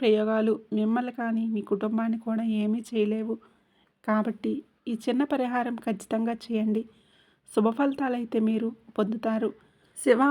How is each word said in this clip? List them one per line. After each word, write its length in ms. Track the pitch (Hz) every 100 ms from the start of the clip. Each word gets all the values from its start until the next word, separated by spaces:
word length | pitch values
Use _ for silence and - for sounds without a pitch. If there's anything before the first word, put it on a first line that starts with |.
ప్రయోగాలు 520 | 233 214 214 220 220 220 - 214
మిమ్మల్ని 340 | 214 233 247 247
కానీ 240 | 233 226 226
మీ 60 | 220 208
కుటుంబాన్ని 500 | 202 214 220 226 226
కూడా 200 | 226 220 226 214
ఏమీ 180 | 208 226 220
చేయలేవు. 460 | 226 208 220 220 226 - _ _ _ _ _
కాబట్టి 480 | - 214 214 220 220 247 - _ -
ఈ 40 | 226
చిన్న 180 | - 247
పరిహారం 520 | 294 277 247 247 240 233 -
ఖచ్చితంగా 480 | 208 - 220 226 233
చేయండి. 380 | - 226 214 214 233 - _ _ _ _ -
శుభ 160 | - 214 226
ఫలితాలైతే 600 | 285 277 269 247 233 233 220
మీరు 200 | 220 226 - - -
పొందుతారు. 540 | 208 226 226 220 214 - _ _ _ -
శివ 220 | 277 233 277